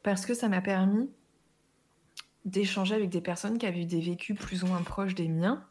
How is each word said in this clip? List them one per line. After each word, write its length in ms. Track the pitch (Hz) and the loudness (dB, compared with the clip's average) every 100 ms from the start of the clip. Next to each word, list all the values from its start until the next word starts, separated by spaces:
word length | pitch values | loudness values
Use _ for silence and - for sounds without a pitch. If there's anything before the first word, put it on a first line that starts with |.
Parce 240 | 208 190 - | 2 0 0
que 80 | |
ça 140 | 240 220 | 0 2
m'a 120 | 185 | 2
permis 480 | 196 190 190 208 277 - _ _ _ _ _ _ _ _ _ - - _ 196 | 2 4 4 4 0 -6 _ _ _ _ _ _ _ _ _ -20 -20 _ -4
d'échanger 500 | 190 196 202 190 220 | 0 0 0 2 2
avec 140 | 196 | 2
des 120 | 175 | 0
personnes 360 | 180 175 208 233 | -2 -4 -2 -2
qui 80 | 220 | -2
avaient 160 | 175 | -2
eu 40 | 170 | 0
des 160 | 170 | 0
vécus 360 | 170 175 - 202 | 0 -4 -4 -6
plus 260 | - 185 | -4 -2
ou 40 | 180 | 0
moins 140 | 180 | 0
proches 320 | 170 - 196 185 | -2 -2 -2 -2
des 120 | 165 | 0
miens 360 | 160 185 285 - | 2 2 0 -6